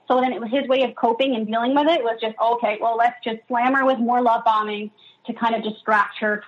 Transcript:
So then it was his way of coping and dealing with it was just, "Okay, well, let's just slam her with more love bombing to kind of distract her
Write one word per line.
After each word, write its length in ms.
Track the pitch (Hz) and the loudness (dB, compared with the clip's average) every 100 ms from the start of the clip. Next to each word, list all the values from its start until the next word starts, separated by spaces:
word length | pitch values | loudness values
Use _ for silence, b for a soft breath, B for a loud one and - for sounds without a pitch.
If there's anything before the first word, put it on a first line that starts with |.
| - | 0
So 120 | 254 | 2
then 120 | 254 | 2
it 80 | 233 | -2
was 100 | 226 | -2
his 160 | 262 240 | -2 0
way 140 | 269 | 0
of 120 | 247 | 0
coping 400 | - 233 233 269 233 | 0 0 2 0 0
and 100 | 214 | -2
dealing 280 | 226 240 | -2 0
with 120 | 277 294 | 2 2
it 160 | 339 | 2
was 160 | 233 226 | 0 -2
just, 140 | 220 220 | -6 -2
"Okay, 380 | 226 233 226 214 | 0 0 -2 -2
well, 160 | 220 226 | -2 2
let's 260 | 240 240 | 0 0
just 240 | 240 226 - | -8 -8 -4
slam 280 | 247 247 | -2 2
her 100 | 269 | 2
with 140 | 262 254 | 2 2
more 240 | 233 247 | 0 2
love 200 | 247 226 | 2 2
bombing 460 | 233 214 214 208 208 b b b - | 2 2 0 -6 -8 b b b -14
to 80 | |
kind 200 | 226 233 | -6 -2
of 80 | 226 | -2
distract 560 | 214 214 - 214 202 - | -4 -8 0 0 0 -2
her 240 | 214 208 | -4 -4